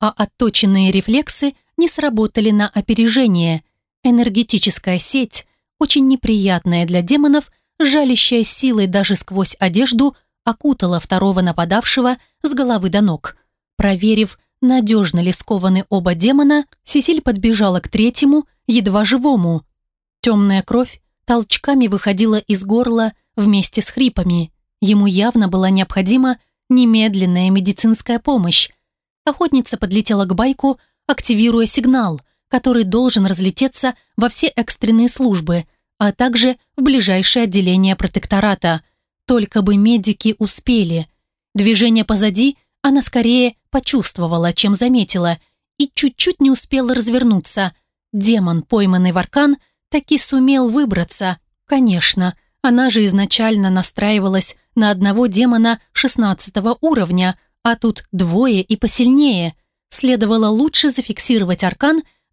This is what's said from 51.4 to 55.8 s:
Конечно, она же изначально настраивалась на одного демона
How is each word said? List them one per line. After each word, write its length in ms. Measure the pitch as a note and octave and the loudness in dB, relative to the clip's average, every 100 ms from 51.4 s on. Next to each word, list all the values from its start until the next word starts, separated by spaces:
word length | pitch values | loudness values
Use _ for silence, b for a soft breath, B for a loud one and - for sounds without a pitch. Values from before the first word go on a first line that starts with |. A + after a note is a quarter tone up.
| _ _ _ | _ _ _
Конечно, 720 | C#4 B3 F3+ - - F3+ - _ _ | 0 2 0 -2 -2 -2 -4 _ _
она 280 | B3+ A#3+ B3+ | 0 2 2
же 140 | A#3 G#3 | 0 0
изначально 640 | G3 G3 - A3 G#3+ F#3+ | 0 -2 -2 0 0 0
настраивалась 840 | F#3 F3+ - G#3 G#3+ F#3+ F#3+ - - _ | 0 -2 -2 -2 0 0 0 -2 -6 _
на 160 | - G#3+ | -2 0
одного 360 | G3 G3+ G3+ B3 | 0 0 0 0
демона 540 | F#3+ B3 A#3 A3+ A3+ | 0 0 2 2 0